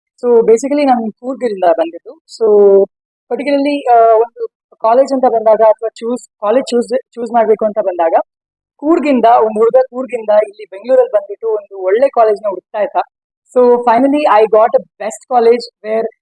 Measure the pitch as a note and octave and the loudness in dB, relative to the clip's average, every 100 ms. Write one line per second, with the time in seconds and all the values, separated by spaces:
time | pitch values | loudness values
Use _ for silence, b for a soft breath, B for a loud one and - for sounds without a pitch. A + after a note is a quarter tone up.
0 | _ _ B3 A#3 G3+ A3+ C4+ D4 C#4 A#3+ | _ _ 0 2 4 2 0 -2 0 0
1 | A3 - B3 C4+ A#3+ G3 F3+ E3 E4 E3+ | -4 -10 -12 -8 -6 -2 0 0 -4 -8
2 | G#3+ D#4 _ - A3 G#3 G3+ G3 G3 _ | -20 -20 _ -4 0 4 4 4 2 _
3 | _ _ - B3 C#4 C#4 C#4+ C#4+ B3+ A#3 | _ _ -12 -8 -4 -2 -2 -4 2 2
4 | A3+ A3 A#3 - - _ _ _ A3 A#3+ | 4 2 0 -6 -12 _ _ _ 0 0
5 | C4+ C4+ B3 A3+ A3 G#3+ A3 G#3+ A3 - | 0 0 0 0 2 2 2 2 -4 -10
6 | A3+ B3 - - G#3 B3 C4+ A#3+ G3 B3 | -10 -10 -12 -8 -2 -2 0 -4 -4 -6
7 | - - A#3 A#3 A3 G#3+ A3 G#3 F#3+ F3 | -8 -14 -6 -2 0 0 -2 -4 -6 -2
8 | E3 G3+ - _ _ _ _ - D4 F4 | 0 0 -4 _ _ _ _ -8 -2 0
9 | C#4+ B3+ A3+ A#3+ A3 G#3+ A3+ - - B3 | 0 2 4 2 2 0 2 2 0 -6
10 | C4 B3 G#3+ G#3 G#3 G3+ G#3+ F#3+ A3+ B3+ | -8 -8 0 0 0 -6 -12 -10 0 0
11 | B3 G#3 G3+ G3+ A3+ G#3+ G3+ G3 F#3 G#3+ | 2 -2 -6 -10 -6 -6 -8 -8 -2 0
12 | C4+ - A3 G3+ G#3 F#3 _ A3 F#3+ F3+ | 0 2 0 0 -6 -10 _ -6 -4 -4
13 | F#3+ _ _ _ _ B3+ B3 A#3+ A#3+ A3+ | -6 _ _ _ _ 0 2 2 2 2
14 | C#4 D4 F#3+ G#3 A3 G#3+ A3+ F3+ - - | 2 0 2 2 4 2 2 0 -4 -12
15 | G3+ - - B3 A#3 A#3+ - _ G#3+ A3 | -12 -12 -4 0 2 0 -2 _ -6 -6
16 | A3 _ | -6 _